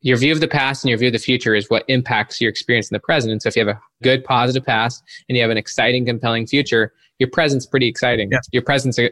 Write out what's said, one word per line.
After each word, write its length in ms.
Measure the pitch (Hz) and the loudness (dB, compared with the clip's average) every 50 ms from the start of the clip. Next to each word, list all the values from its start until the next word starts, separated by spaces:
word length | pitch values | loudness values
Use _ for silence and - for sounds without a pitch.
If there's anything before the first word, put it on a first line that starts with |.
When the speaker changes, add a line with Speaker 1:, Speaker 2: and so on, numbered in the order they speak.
Speaker 1:
your 140 | - 127 127 | 0 2 2
view 160 | 117 131 147 | 4 4 2
of 80 | 160 156 | 2 2
the 80 | - | 0
past 360 | - - 147 135 135 139 - - | 0 0 0 0 -2 -2 -2 -2
and 40 | 131 | 0
your 80 | 165 | 0
view 100 | 127 123 127 | 2 2 0
of 40 | 117 | 0
the 60 | 110 | 0
future 340 | - - 127 123 - 113 110 | 0 0 -2 0 2 2 2
is 160 | 107 104 - | 2 2 0
what 140 | 113 110 - - | -2 -2 0 0
impacts 500 | 131 127 123 - 120 107 104 - - - | -2 0 0 0 -2 -2 -2 -4 -4 -2
your 100 | 127 110 | -2 -2
experience 400 | 101 - - - 120 117 104 - | -2 -4 -2 0 0 0 0 -2
in 60 | 104 | -6
the 60 | 104 | -6
present. 320 | - - 165 151 117 110 110 | -2 0 0 0 0 -2 -4
And 80 | 107 | -2
so 80 | - 117 | -2 -2
if 80 | - | 0
you 100 | 117 110 | 0 0
have 80 | 101 104 | 0 -2
a 60 | 107 _ _ _ _ | -6 _ _ _ _
good, 220 | 117 127 131 131 131 | 0 2 2 0 0
positive 420 | - 131 120 120 123 127 131 127 | 0 0 0 2 0 0 -2 -2
past 380 | - 120 110 113 120 120 - _ - - - _ | -2 0 0 0 -2 -4 -8 _ -20 -20 -16 _
and 80 | - 123 | -2 0
you 60 | 123 | 0
have 100 | 117 113 | 2 2
an 60 | 113 | 0
exciting, 480 | 107 104 - - - 117 117 123 127 123 | -2 -4 -4 -2 0 0 2 2 0 0
compelling 420 | 123 117 113 120 117 117 113 113 | -2 -4 -2 -2 -2 -2 -2 -2
future, 460 | - - 139 139 - 120 113 110 107 _ _ _ _ _ | 0 0 0 0 2 2 2 2 0 _ _ _ _ _
your 120 | - 131 127 | -2 -2 0
present's 360 | - - 160 147 139 131 - | 0 0 2 2 0 -2 -2
pretty 220 | - - - 123 117 | 0 0 0 0 0
exciting. 400 | 120 - - 123 120 110 104 98 | 0 0 0 0 0 0 0 -2
Speaker 2:
Yeah. 80 | 127 127 - - - | -2 -4 -4 -2 -2
Speaker 1:
Your 80 | 123 - | -2 0
present's 340 | - 139 135 127 131 117 | 2 0 0 0 0 0
a 140 | - 120 120 | 0 0 -2